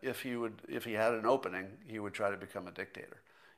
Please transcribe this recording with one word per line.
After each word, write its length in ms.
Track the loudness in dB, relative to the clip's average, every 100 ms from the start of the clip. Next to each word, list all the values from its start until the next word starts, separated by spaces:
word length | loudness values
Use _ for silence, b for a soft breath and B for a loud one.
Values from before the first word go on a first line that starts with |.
if 220 | -4 -4
he 120 | -2 -2
would, 280 | -2 -4 -6
if 180 | -6 -2
he 80 |
had 200 | 4 4
an 140 | 6 6
opening, 500 | 6 4 -2 -6 -10 -8
he 120 | -6
would 140 | -4
try 180 | 0 2
to 40 | 0
become 320 | -4 -8 -6
a 40 |
dictator. 500 | -6 -8 -8 -12 -16 -20 b b